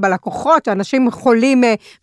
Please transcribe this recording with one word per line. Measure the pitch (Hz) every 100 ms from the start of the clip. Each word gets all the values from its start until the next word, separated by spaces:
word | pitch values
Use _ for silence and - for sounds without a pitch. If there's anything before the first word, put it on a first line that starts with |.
בלקוחות, | 196 185 185 - 285 320
שאנשים | 233 196 196 262 240
חולים, | - 262 226 269 254
אה, | 240 214 - -